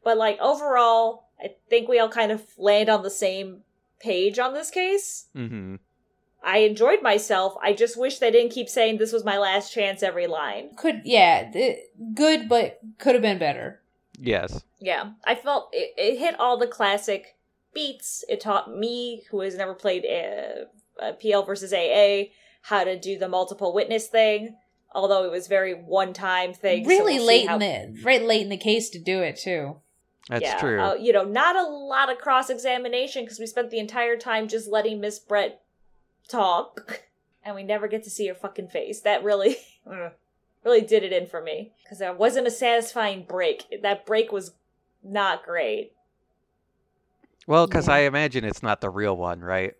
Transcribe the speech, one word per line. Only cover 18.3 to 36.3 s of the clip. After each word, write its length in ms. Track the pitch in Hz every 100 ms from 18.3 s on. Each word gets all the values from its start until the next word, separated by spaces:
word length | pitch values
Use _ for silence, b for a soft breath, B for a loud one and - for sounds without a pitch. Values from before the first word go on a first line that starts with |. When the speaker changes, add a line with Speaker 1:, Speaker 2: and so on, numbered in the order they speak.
| 202
Speaker 1:
taught 340 | 214 202 -
me, 500 | - 226 240 240 226 -
who 100 | 202
has 140 | 190 185
never 160 | 190
played, 320 | 185 208 185 -
uh, 1000 | 170 165 202 - - - _ _ -
uh, 80 | -
P 200 | - 220
L 100 | 202
versus 300 | 196 196 190
A 40 | 185
A, 540 | 165 202 202 202 202 b b b
how 240 | - 208 185
to 120 | 185
do 200 | 185 196
the 100 | 185
multiple 460 | 185 180 196 190
witness 340 | 185 - 226 220
thing, 480 | 226 220 208 226 220 _ _ _
although 320 | - 196 196 185
it 60 |
was 160 | 175 180
very 260 | 196 190
one-time 800 | 175 170 190 190 185 190 185 180
thing, 320 | 180 202 185 226
so 40 |
Speaker 3:
Really 260 | 370 427 277
Speaker 1:
we'll 40 |
see 60 | 233
Speaker 3:
late 200 | 233 202
Speaker 1:
how 60 | 175
Speaker 3:
in 360 | 202 127 - -
the, 60 |
right 200 | 240 262
late 180 | 226 220
in 60 | 202
the 80 | 196
case 320 | 220 226 220
to 80 | 175
do 200 | 170 190
it, 160 | 170 -
too. 380 | - 175 139 147 _ _ _ _ -
Speaker 2:
That's 120 | 120
Speaker 1:
Yeah, 140 | 131 98
Speaker 2:
true. 200 | 139 107
Speaker 1:
uh, 120 | 196
you 180 | 190 226
know, 120 | 202 196
not 300 | 214 320 370
a 60 | 349
lot 420 | 294 277 269 269
of 60 | 247
cross-examination, 1080 | 285 262 262 247 254 247 247 247 269 269 226
'cause 120 | -
we 60 | 220
spent 240 | 247 233
the 80 | 233
entire 360 | 214 240 233 233
time 320 | 247 220 220
just 220 | 220 214
letting 300 | 214 214 214
Miss 180 | 202 208
Brett 420 | _ 208 196 - _ _ _ _ _ _
talk, 760 | _